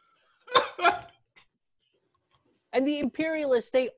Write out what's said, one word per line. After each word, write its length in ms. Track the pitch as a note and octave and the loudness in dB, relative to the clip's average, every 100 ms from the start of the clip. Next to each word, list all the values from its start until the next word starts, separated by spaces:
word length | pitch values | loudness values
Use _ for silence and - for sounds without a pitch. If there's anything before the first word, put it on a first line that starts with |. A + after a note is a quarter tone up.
| _ _ _ _ - B4 - - F4 - - _ _ _ _ _ _ _ _ _ _ _ _ _ _ _ _ | _ _ _ _ -2 0 0 0 0 0 -4 _ _ _ _ _ _ _ _ _ _ _ _ _ _ _ _
And 120 | A#3+ C4+ | -2 0
the 120 | D4 | -2
imperialists, 720 | C4+ - D#4+ D#4+ C#4+ B3 - | -4 -4 -4 -2 0 0 0
they 180 | C4 B3+ | -2 -2